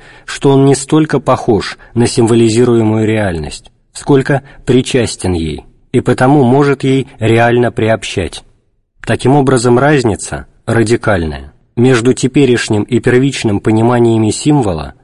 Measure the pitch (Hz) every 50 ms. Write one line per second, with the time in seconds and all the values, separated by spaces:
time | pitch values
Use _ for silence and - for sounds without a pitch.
0 | - - - - - - - - - 143 139 135 135 139 139 135 - - - 156
1 | 156 151 - 139 - - 127 117 - - 117 95 - - - - - - - 113
2 | 120 107 - - 117 107 120 117 117 113 107 113 123 123 120 117 113 107 110 110
3 | 110 107 110 110 107 98 85 80 76 71 - - - - _ _ _ _ - -
4 | - - 143 139 131 - 147 135 - - - - - - 127 127 127 - - 127
5 | 113 98 - - - 98 90 85 82 78 76 69 - - _ _ _ _ - 123
6 | - - 123 - 131 127 143 151 139 117 123 139 147 143 139 - - 135 131 135
7 | 131 - - - 110 110 113 117 117 120 120 120 120 117 - - 107 110 113 107
8 | - - - - 90 71 - - - _ _ _ _ _ _ _ _ _ _ _
9 | - - 113 - - 123 135 147 139 131 131 127 113 123 120 120 127 147 156 143
10 | 117 117 95 80 - - - - - _ _ _ - - 117 113 113 107 117 110
11 | - - 104 92 85 78 73 69 67 69 - _ _ _ - - 117 131 131 117
12 | 110 127 127 - - 131 - 147 143 123 123 110 - - 113 104 104 - 127 117
13 | - 135 120 123 131 143 131 - - 117 101 98 - 123 110 110 113 120 123 120
14 | 117 117 113 110 110 107 98 - - 151 151 147 123 101 87 78 73 69 - _